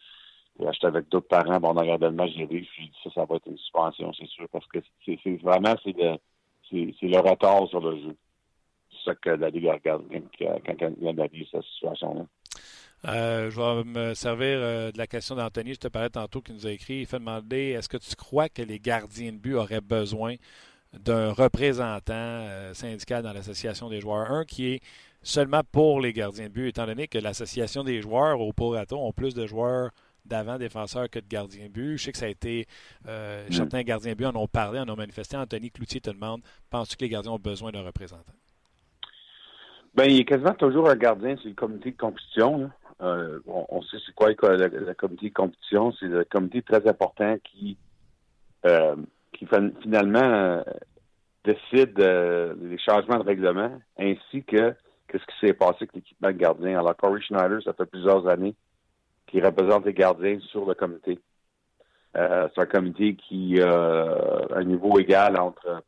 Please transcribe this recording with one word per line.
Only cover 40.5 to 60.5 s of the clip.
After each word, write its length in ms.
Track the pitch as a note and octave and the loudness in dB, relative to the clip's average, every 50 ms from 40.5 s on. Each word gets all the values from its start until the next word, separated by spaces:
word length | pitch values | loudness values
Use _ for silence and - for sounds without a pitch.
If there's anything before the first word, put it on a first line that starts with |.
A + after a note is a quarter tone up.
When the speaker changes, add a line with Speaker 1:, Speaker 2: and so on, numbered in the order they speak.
| G#3 | 2
Speaker 1:
toujours 360 | - D#3 C3+ C3 D#3 D#3+ D#3 | 4 2 4 4 6 6 6
un 60 | C3+ | 6
gardien 400 | A2 A#2+ A#2 A2 G2 G#2+ B2+ C#3 C3 | 6 6 4 4 4 0 -6 -6 -6
sur 100 | - G#2+ | -8 -12
le 60 | G2 | -8
comité 360 | - A#2+ A2 A2 G2+ - B2+ | -6 -6 -6 -6 -6 -10 -10
de 60 | B2+ - | -8 -4
compétition, 600 | A#2 A2 A#2+ - - - - A2 A2+ C3+ D3+ C#3+ | -6 -6 -6 -6 -16 -6 2 4 4 4 4 0
là. 120 | C3+ C#3+ - _ _ - - - | -4 -6 -10 _ _ -20 -16 -6
Euh, 380 | F#2 F2+ F2 F2 E2+ D#2+ D2+ D2+ - - | -4 -2 -2 -2 -4 -6 -10 -12 -12 -8
on, 180 | F2+ F2+ - - | -8 -8 -8 -6
on 120 | - F2+ - | -6 -8 -8
sait 120 | - - G#2+ - | -8 -14 -14 -14
c'est 80 | - - | -12 0
quoi 140 | - G#2+ G#2+ | 4 4 4
le, 280 | G#2+ - A#2 G2+ F#2+ F#2 | 6 6 6 6 6 6
le, 100 | F#2 F2+ - - G2 F2+ | 4 2 0 -2 -6 -6
le 60 | F#2 | -6
comité 360 | - - F#2 F2+ - G#2+ G#2+ | -4 -6 -6 -6 -4 -8 -8
de 40 | - | -2
compétition. 600 | - F#2+ F2+ - _ - - G#2 G2+ A2+ A#2+ A#2+ | 0 -2 -2 -2 _ -8 0 2 2 2 2 0
C'est 140 | - F#2+ F2+ | -2 -6 -2
le 180 | F2 F2 F2 | 0 0 0
comité 360 | - - G2+ F#2 F2 - B2 | 2 0 0 0 0 -2 -6
très 240 | - - A2 G#2+ G#2 | -2 2 2 4 6
important 520 | A2 G2 - G2 F2+ - - G#2 G#2 A2 G2+ _ | 4 2 4 0 -2 0 0 0 0 0 -2 _
qui, 320 | - _ G2+ G2+ G2+ G2 _ _ _ _ _ _ _ _ _ _ _ _ _ _ _ _ _ - | -12 _ -12 -10 -10 -10 _ _ _ _ _ _ _ _ _ _ _ _ _ _ _ _ _ 4
euh, 320 | F2 E2+ E2 D#2 D#2 D2 D2+ D2+ - _ _ _ _ | 6 6 6 6 4 0 -2 -8 -14 _ _ _ _
qui 140 | - - G#2 | -18 -14 -4
fin-, 260 | - A#2 G2+ G2+ G2+ - - | 2 2 4 4 2 -2 -6
finalement, 380 | - A2 G#2+ G#2 G2+ G2+ G#2 A#2+ | -6 0 2 4 4 4 4 4
euh, 400 | C3 B2+ A2+ G#2 F#2+ F#2 F2 E2+ - - - - - _ _ _ _ _ _ _ _ _ _ _ - | 6 6 4 4 4 2 2 0 -2 -6 -10 -12 -14 _ _ _ _ _ _ _ _ _ _ _ 0
décide, 520 | G#3 G#3 - - - B2 C3 C3+ B2 G#2 G2+ | 0 0 0 0 2 6 6 6 6 6 4
euh, 520 | G2 F#2 F#2 F2+ F2 F2 F2 F2 E2+ E2+ E2 | 6 6 6 6 4 4 2 2 0 -2 -4
des 220 | E2+ F2 F2 F2 F2 | -8 -10 -10 -10 -6
changements 400 | - A2+ G#2 G#2 G2+ A2 A#2+ A2+ | 2 4 4 4 4 4 0 0
de 40 | G2 | 2
règlement, 480 | G2 G2+ F#2 F#2 F2+ F2 F#2+ G#2+ A#2+ - B2+ - _ _ - | 0 0 2 4 2 2 2 -2 -4 -6 -8 -18 _ _ -4
ainsi 460 | F#2+ G2 G2 - - - - C#3 C3+ | -2 -2 -2 -2 -6 -10 -10 -10 -6
que, 320 | - G#2+ G#2+ A2+ A#2 A#2+ _ _ _ _ _ _ _ | 0 2 2 2 2 0 _ _ _ _ _ _ _
que 100 | - F#2+ | -8 -8
ce 60 | - | -8
qui 140 | - - - | -8 -10 0
s'est 140 | - G2+ F#2 | 2 2 4
passé 240 | - F#2+ F2+ F2+ - | 4 4 2 4 2
avec 120 | A2 - - | -4 -10 -10
l'équipement 340 | F#2 - _ _ - - F#2+ | -16 -16 _ _ -2 -2 -2
de 100 | F#2 F2 | 0 4
gardien. 400 | F2 E2 D#2+ - F2 F#2 F#2 F2+ | 2 2 2 2 0 -2 0 2
Alors, 180 | E2+ E2+ E2+ - | 2 2 0 2
Corey 240 | - G2 G2 G#2 | 2 2 2 0
Schneider, 420 | - - G#2 G2 F#2 F#2 G#2 A2 G#2 | -4 -2 0 2 2 2 2 0 -2
ça 80 | F#2 E2+ | -6 -4
fait 120 | - F#2 | -4 -6
plusieurs 420 | - - F#2 F2+ G2 G2 G2 F2 F#2 | -6 -6 -2 4 4 4 6 6 4
années 260 | F2 F2 F#2+ G#2 G#2+ _ _ _ _ _ _ _ _ _ _ _ _ _ _ - | 2 2 0 -4 -4 _ _ _ _ _ _ _ _ _ _ _ _ _ _ -2
qu'il 180 | - F#2+ F2 | 0 4 4
représente 400 | F#2+ E2 G2 F#2+ F#2+ G#2 G2+ F#2+ | 4 4 4 4 4 4 4 2
les 80 | G2+ F#2+ | 0 2
gardiens 440 | F#2+ F#2+ F#2 F2+ E2 F2+ G2+ G#2 G2+ - - | 4 4 4 4 2 0 -2 -2 -2 -6 -8